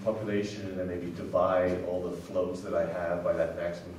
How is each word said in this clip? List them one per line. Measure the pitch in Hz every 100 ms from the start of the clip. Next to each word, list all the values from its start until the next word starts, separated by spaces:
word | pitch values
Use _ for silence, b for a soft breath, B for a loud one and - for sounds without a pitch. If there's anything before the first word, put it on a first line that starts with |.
population, | 110 - 104 101 101 101 98
and | 92
then | 90
maybe | 87 87
divide | 87 - 90 92 92 90 90 90
all | 90
the | 90 85
floats | - 95 90 90
that | 98
I | 87
have | 85 90 85 87
by | 87
that | - - 87
maximum | 85 85 87